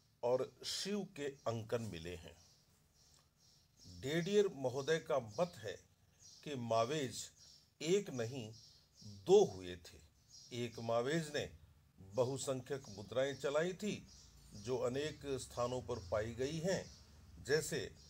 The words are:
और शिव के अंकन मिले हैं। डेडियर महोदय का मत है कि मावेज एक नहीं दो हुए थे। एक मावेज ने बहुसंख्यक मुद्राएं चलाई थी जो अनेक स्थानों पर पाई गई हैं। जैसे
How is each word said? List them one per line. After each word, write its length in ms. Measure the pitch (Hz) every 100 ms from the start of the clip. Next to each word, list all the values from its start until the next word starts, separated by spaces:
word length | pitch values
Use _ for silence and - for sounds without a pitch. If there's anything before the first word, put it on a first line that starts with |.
| _ -
और 280 | 120 131 - -
शिव 400 | - - 190 208 180 -
के 100 | 143 139 -
अंकन 360 | 113 110 120
मिले 340 | 110 85 82 87
हैं। 200 | 80 - - - _ _ _ _ - - _ _ - - _ - 98 87
डेडियर 480 | 123 165 175 208 202
महोदय 440 | 139 131 135 139 160
का 180 | 156 143
मत 360 | 113 104 175 -
है 200 | 107 - - _ _ - - -
कि 100 | 151
मावेज 720 | 135 117 113 117 156 127 - - - - - _ -
एक 280 | 151 196 196
नहीं 420 | 131 113 135 107 110 - - _ - 104 101
दो 200 | - 202
हुए 320 | 151 95 90 87
थे। 220 | - - - _ - - - 120
एक 140 | 120 117
मावेज 520 | 117 117 123 165 151
ने 140 | 147 90 - - - _ - -
बहुसंख्यक 760 | 127 123 135 - 131 127 139 -
मुद्राएं 460 | 98 101 117 139
चलाई 380 | 139 147 147 170
थी 340 | 185 208 117 - - - - - 107
जो 200 | 101 127
अनेक 420 | 123 131 151 151 143
स्थानों 540 | 131 - - 120 127
पर 160 | 110 120 110
पाई 240 | 110 113
गई 240 | 117 135 160
हैं। 260 | 175 170 - - - - - -
जैसे 500 | - 151 151 147 92 -